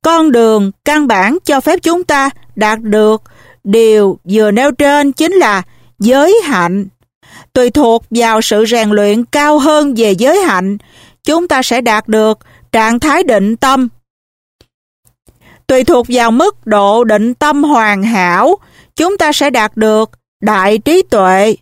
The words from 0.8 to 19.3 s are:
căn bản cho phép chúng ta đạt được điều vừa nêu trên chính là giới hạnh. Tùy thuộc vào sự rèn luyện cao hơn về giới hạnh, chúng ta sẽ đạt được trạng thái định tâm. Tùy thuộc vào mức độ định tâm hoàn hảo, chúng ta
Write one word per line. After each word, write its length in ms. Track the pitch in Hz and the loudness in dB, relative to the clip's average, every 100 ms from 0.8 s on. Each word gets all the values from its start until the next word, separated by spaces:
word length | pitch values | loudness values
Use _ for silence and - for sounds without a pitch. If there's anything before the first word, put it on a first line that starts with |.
| - | -2
căn 220 | 302 285 | -2 0
bản 300 | 202 196 339 - | 0 0 -2 -2
cho 160 | 277 | -2
phép 180 | 302 349 | 0 -2
chúng 200 | 330 339 | -2 -2
ta 260 | 359 285 269 - - - | -2 -2 -2 -6 -18 -4
đạt 260 | 214 220 | -2 -2
được 400 | 226 214 214 214 - - - _ | -2 0 2 0 -6 -20 -20 _
điều 560 | 196 220 226 214 202 - | -2 2 4 4 2 -2
vừa 280 | 170 214 214 | -4 0 0
nêu 200 | 208 277 | 0 -2
trên 400 | 254 285 294 285 | 0 0 2 0
chính 220 | 269 320 | -2 0
là 280 | 381 254 196 175 _ _ _ | 2 0 -2 -8 _ _ _
giới 420 | 208 269 311 453 | 0 2 4 2
hạnh. 440 | 339 208 175 190 190 _ _ _ _ - - | 0 -2 -2 -4 -8 _ _ _ _ -20 -6
Tùy 160 | 247 247 | -2 0
thuộc 340 | 294 240 226 - | 2 0 0 -2
vào 320 | 233 226 220 | -2 0 -2
sự 240 | 226 214 220 | 0 -2 0
rèn 240 | 233 214 | 0 0
luyện 360 | 208 208 214 233 | 0 0 -2 -2
cao 340 | 294 294 302 | -2 0 0
hơn 340 | 285 302 285 226 | 2 0 0 0
về 140 | 220 | 0
giới 300 | 190 254 370 | 0 0 0
hạnh, 360 | 370 190 190 208 _ _ - _ | 0 -2 -4 -8 _ _ -20 _
chúng 240 | - 320 349 | -4 -4 -2
ta 140 | 269 | -6
sẽ 200 | 254 247 | -4 -2
đạt 260 | 240 214 214 | -2 -2 -2
được 320 | 220 214 214 _ _ _ | 0 0 -2 _ _ _
trạng 280 | 233 220 233 | -2 0 -2
thái 240 | 311 302 | 0 0
định 320 | 349 214 196 226 | 0 0 0 -2
tâm. 320 | 269 269 247 - _ _ _ _ _ _ _ _ _ _ _ _ _ _ _ - - | 0 0 -2 -8 _ _ _ _ _ _ _ _ _ _ _ _ _ _ _ -20 -2
Tùy 160 | 262 | 0
thuộc 220 | 262 247 240 | 2 0 0
vào 220 | 247 233 | -2 0
mức 360 | 233 370 - - | 2 0 -2 -2
độ 360 | 208 202 220 | 0 2 2
định 300 | 233 208 226 | 2 0 -2
tâm 300 | 247 302 285 | -2 -2 0
hoàn 400 | 294 269 214 202 | 0 2 0 -2
hảo, 540 | 214 220 180 175 254 403 _ _ _ - | -2 0 0 0 0 0 _ _ _ -4
chúng 220 | 339 403 | -4 0
ta 140 | 311 | -2